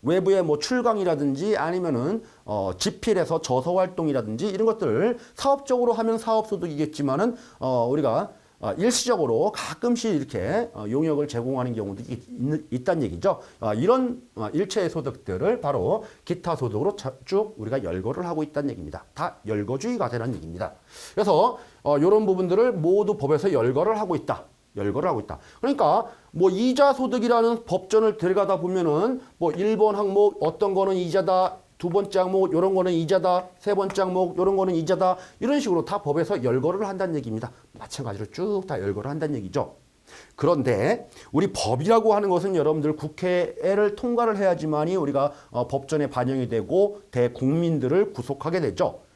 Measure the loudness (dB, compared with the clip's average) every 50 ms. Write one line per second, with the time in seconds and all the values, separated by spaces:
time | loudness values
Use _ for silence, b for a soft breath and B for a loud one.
0 | -2 0 0 2 2 2 2 2 2 2 0 -2 0 -2 -2 0 2 0 0 2
1 | 0 0 0 0 0 -2 -2 -2 0 0 0 0 0 -2 -2 -2 -2 -2 -2 0
2 | 0 -2 -4 -4 B B B B B -4 -4 -2 -2 -2 -4 -4 -4 -4 -4 -4
3 | -2 0 0 0 0 0 -2 -4 -2 0 0 0 0 0 0 0 0 0 -2 -2
4 | -2 0 0 -2 -2 -4 -4 -4 -4 -4 -2 0 0 0 0 0 0 0 0 2
5 | 2 0 -2 -4 B B B -2 0 0 0 0 0 -2 0 2 2 2 2 2
6 | 0 0 -2 -2 0 0 0 0 0 -2 -6 -6 -6 -6 -4 -4 -4 -4 -2 -4
7 | -2 0 0 0 0 0 -2 B B B B B -4 -2 0 0 2 2 0 2
8 | 2 2 2 0 -2 -4 B B B B B B -6 -6 -2 0 2 2 2 2
9 | 0 0 2 2 2 2 2 2 2 0 0 -4 -8 -10 -8 -4 0 0 0 0
10 | 0 0 0 0 -2 -4 -4 -4 -2 0 -2 -2 -2 -4 -8 -10 -6 -2 -2 0
11 | 0 0 0 0 -2 -2 -4 -4 -4 -2 -2 -2 -2 -2 -4 -4 -4 -6 -8 -10
12 | -10 -10 -10 -12 -10 -14 -8 -4 -2 -2 -2 -4 -4 -6 -8 -4 -2 -2 0 0
13 | -2 -4 -4 -2 -2 -2 -2 B B B B B -4 -2 -2 0 2 2 2 2
14 | 2 -2 -4 -8 -14 _ _ -8 -8 -4 -2 -2 -2 -2 -2 -2 -2 -2 -4 -4
15 | -6 -6 -8 -8 -8 -6 -4 -2 0 0 -2 0 -2 -2 -2 0 0 0 -2 -2
16 | B B B B B -8 -8 -6 -4 -4 -4 -2 -4 -4 -2 -2 -2 -2 -2 -4
17 | -8 -10 -10 -10 -8 -2 -2 -2 -2 -2 -6 -10 -6 -4 -4 -4 -2 -4 -4 -4
18 | -4 -4 -6 -4 -6 -4 -4 -4 -4 -4 -4 -4 -4 -4 -6 -8 -10 -12 -12 -14
19 | -16 -16 _ -8 -8 -8 -8 -10 -8 -4 -4 -4 -2 -4 -4 -4 -4 -4 -4 -4
20 | -4 -4 -4 -4 -4 -6 -6 -8 -10 -12 -8 -8 -8 -8 -8 -14 B B B B
21 | B B B 0 2 4 4 4 4 4 2 B B B B B B 0 2 4
22 | 6 6 6 4 4 2 0 0 0 2 2 4 4 2 2 0 2 2 4 4
23 | 2 2 0 -2 0 0 0 2 2 2 2 2 2 2 2 2 2 2 0 0
24 | -2 -2 -2 -4 -2 -4 -6 -6 -8 -16 _ _ _ _ _ -4 -4 -2 -2 0
25 | -2 -2 -2 -2 -6 -8 -12 B B B B B -2 -2 0 2 4 4 4 2
26 | 0 B B B B B -2 2 2 2 4 2 0 0 4 6 6 6 6 2
27 | 0 -2 0 0 2 2 4 4 4 2 2 0 -2 -4 -4 -4 -2 2 4 4
28 | 4 4 2 0 0 0 2 2 2 2 0 0 0 -2 0 0 2 2 2 2
29 | 2 0 -2 -4 B B B _ -2 -2 0 0 0 0 4 4 4 4 4 2
30 | 0 2 4 4 4 4 4 2 -2 -2 0 0 0 0 2 2 2 2 0 0
31 | -2 0 0 0 2 4 4 4 2 2 -2 -8 -16 _ _ -8 -6 0 0 0
32 | 0 2 0 0 2 2 2 2 2 4 4 2 2 4 2 2 2 2 2 0
33 | 2 2 2 2 4 2 2 2 0 -4 -14 _ -4 -2 0 0 0 0 0 0
34 | 0 2 2 0 0 0 0 2 2 2 4 2 2 2 0 0 0 0 2 2
35 | 2 2 2 B B B B B -2 0 0 0 2 2 0 0 0 -2 -4 -4
36 | -2 0 0 0 0 0 -2 0 0 2 2 2 2 0 0 0 -4 -4 -2 -2
37 | -2 -2 -2 -4 -4 -4 -6 -6 -6 -8 b b b b -20 -20 -16 -12 -10 -8
38 | -8 -8 -8 -8 -10 -10 -6 -6 -4 -2 -2 -4 -4 -4 -6 -4 -2 -2 -4 -4
39 | -4 -6 -4 -4 -2 -2 -2 -4 -6 -4 -4 -4 -4 -4 -8 -18 _ _ _ _
40 | B B B B B B B 0 2 2 2 2 2 2 2 2 2 0 0 -2
41 | -4 B B B B B 0 0 0 0 -2 -4 -2 -2 -2 0 2 4 4 4
42 | 6 4 2 4 2 2 2 0 0 0 0 2 2 2 2 2 0 -2 -2 -2
43 | -6 -10 -8 -4 -2 0 0 0 0 -2 -4 -2 0 0 2 4 2 2 0 -2
44 | -4 -2 0 2 2 2 2 2 2 2 2 2 0 0 0 0 0 0 0 0
45 | 0 0 2 0 0 0 B B B B -4 -4 -2 -2 -2 -4 -2 -2 0 0
46 | 0 0 -2 -2 -2 0 0 -2 -2 0 -2 -2 -2 0 2 2 2 2 0 -8
47 | -16 _ 0 0 2 2 0 0 0 0 2 2 2 0 0 0 0 2 2 2
48 | 0 0 -4 -8 -8 -8 -8 -6 -4 -4 -2 -2 -2 -2 0 0 -2 -2 -2 B
49 | B B B